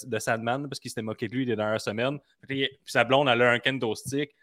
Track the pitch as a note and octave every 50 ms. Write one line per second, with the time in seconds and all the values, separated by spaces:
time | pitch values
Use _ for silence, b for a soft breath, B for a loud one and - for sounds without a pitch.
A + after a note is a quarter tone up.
0 | - B2+ A2+ G#2+ - - A#2 A2 A2 A#2 B2+ C3+ D3 C#3 C3+ - - B2+ - A#2+
1 | A2 A2 A2 - B2+ G#2 A2+ C3 C3+ B2 A2+ G#2 G#2+ G#2+ A2 A2 - A#2 G2+ A2
2 | A#2+ C3+ D3 C#3+ _ _ _ _ _ - C3+ C3+ C3+ - - _ _ - - C3
3 | A#2 A2+ C3 C#3 D3 C3 A#2 A#2 B2 B2 A#2+ A#2 - C#3 C3+ C3 A#2+ A2+ G#2+ -
4 | - B2 C3 C#3+ D3 C#3+ _ _